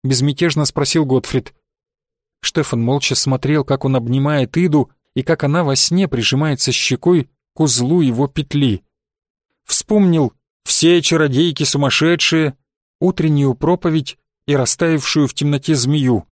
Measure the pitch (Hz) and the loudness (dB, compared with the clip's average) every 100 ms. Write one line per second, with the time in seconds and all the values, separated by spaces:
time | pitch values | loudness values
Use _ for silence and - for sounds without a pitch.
0 | 131 127 143 143 170 151 143 - 147 165 | -2 0 0 0 -2 0 -2 -2 -2 0
1 | 139 135 - 131 - _ _ _ _ _ | 0 0 0 -6 -6 _ _ _ _ _
2 | _ _ _ _ - 165 143 120 117 139 | _ _ _ _ -6 -4 -2 -2 -2 -2
3 | - 131 - 131 135 151 135 135 131 131 | -2 -2 0 -2 0 -2 0 -2 0 -2
4 | 120 131 139 151 123 160 180 147 123 _ | 0 -2 0 0 -2 0 2 2 0 _
5 | _ 131 135 160 139 165 156 135 - 175 | _ -6 -2 -2 0 0 0 0 0 0
6 | 190 123 107 135 156 139 - - - 127 | 0 -2 0 0 0 -2 -2 -2 -2 0
7 | 175 175 135 _ _ - 156 127 123 175 | 2 2 0 _ _ -2 0 0 0 2
8 | 139 117 139 - 139 143 139 101 _ _ | 2 0 -2 -4 -4 0 0 -2 _ _
9 | _ _ _ _ _ _ - - - 214 | _ _ _ _ _ _ -6 -4 0 2
10 | 185 165 127 _ _ _ - - 160 175 | 4 2 0 _ _ _ -4 2 4 4
11 | - 165 151 131 170 147 143 143 139 - | 2 0 2 2 0 0 -2 0 0 2
12 | 160 170 - 160 151 - _ _ _ _ | 2 2 0 0 -2 -6 _ _ _ _
13 | 180 180 160 147 139 120 151 180 170 160 | -2 0 0 2 2 0 0 0 0 -2
14 | 135 - _ _ - 143 123 - 170 156 | -4 -14 _ _ -2 0 0 0 0 0
15 | - 156 139 - 147 143 139 147 127 151 | 0 0 0 0 -2 -2 0 0 0 0
16 | 127 110 - | 2 0 -4